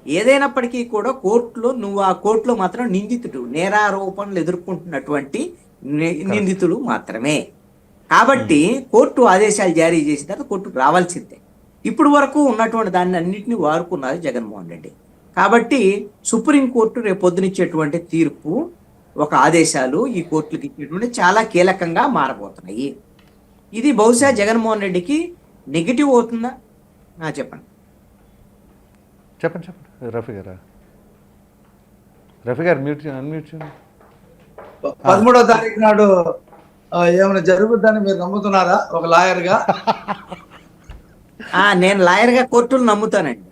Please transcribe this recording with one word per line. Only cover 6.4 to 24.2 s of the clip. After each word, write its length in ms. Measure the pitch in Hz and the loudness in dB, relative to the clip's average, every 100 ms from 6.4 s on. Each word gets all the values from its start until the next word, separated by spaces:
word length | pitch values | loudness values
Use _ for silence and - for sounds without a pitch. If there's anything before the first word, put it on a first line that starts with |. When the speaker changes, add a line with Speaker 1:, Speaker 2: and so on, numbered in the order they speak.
| 190 180 170 214 | -2 0 -2 -2
Speaker 1:
మాత్రమే. 720 | 269 110 - 107 135 147 - _ _ _ _ _ _ | -4 -6 -6 -6 -2 -4 -6 _ _ _ _ _ _
కాబట్టి 600 | 165 226 269 196 151 165 | 4 4 2 2 2 2
Speaker 2:
Hmm. 160 | 262 254 | -2 0
Speaker 1:
కోర్టు 320 | 214 285 - | 2 2 4
ఆదేశాలు 520 | 233 185 208 208 190 | 4 6 4 2 0
జారీ 260 | 160 160 170 | 2 2 2
చేసిన 260 | 147 143 - | 0 -4 -6
తర్వాత 200 | 202 285 | -12 -8
కోర్టుకు 320 | 196 - 127 | -8 -8 0
రావాల్సిందే. 580 | 135 175 175 - - - _ _ _ _ - | 2 2 0 -6 -14 -20 _ _ _ _ -8
ఇప్పుడు 220 | 226 294 | 0 4
వరకు 360 | 285 277 285 | 4 2 2
ఉన్నటువంటి 460 | 285 220 226 226 208 | 0 2 -2 -2 -2
దాన్ని 280 | 180 180 185 | 0 0 -2
అన్నింటినీ 360 | 170 208 208 | -2 -6 -6
వాడుకున్నారు 600 | 233 151 170 170 165 131 165 | -2 0 -2 -4 -6 -6 -6
జగన్మోహన్ 540 | 165 120 110 104 87 | -6 -6 -10 -14 -16
రెడ్డి. 220 | 82 - _ _ _ _ - | -18 -20 _ _ _ _ -2
కాబట్టి 720 | 196 233 226 277 190 202 - _ | 2 2 2 2 2 0 -6 _
సుప్రీంకోర్టు 760 | - 233 269 285 262 247 220 240 | -4 -2 2 2 2 0 0 0
రేపు 200 | 214 185 | -4 0
పొద్దునిచ్చేటువంటి 800 | 180 170 190 190 175 156 151 170 | 0 2 -2 -2 -2 -2 -2 -4
తీర్పు, 720 | - 160 160 - 147 208 349 - _ _ _ - | -4 -2 -2 -2 -6 -6 -6 -12 _ _ _ -6
ఒక 180 | 151 | -2
ఆదేశాలు 720 | 147 143 165 156 151 131 151 262 | 2 4 4 2 0 -2 -2 -2
ఈ 160 | 196 | -4
కోర్టులకు 440 | 160 156 147 151 139 | -4 -4 -4 -10 -12
ఇచ్చేటువంటి 400 | - 139 175 240 | -14 -10 -8 -6
చాలా 360 | - 180 202 | 0 2 2
కీలకంగా 640 | 220 185 185 190 170 170 277 | 0 2 2 2 -4 -2 0
మారబోతున్నాయి. 880 | 185 135 101 101 - 90 104 139 - _ _ _ _ _ _ _ | 0 -2 -4 -14 -18 -14 -10 -10 -10 _ _ _ _ _ _ _
ఇది 180 | 214 269 | -2 0
బహుశా 380 | 226 214 240 | 4 4 4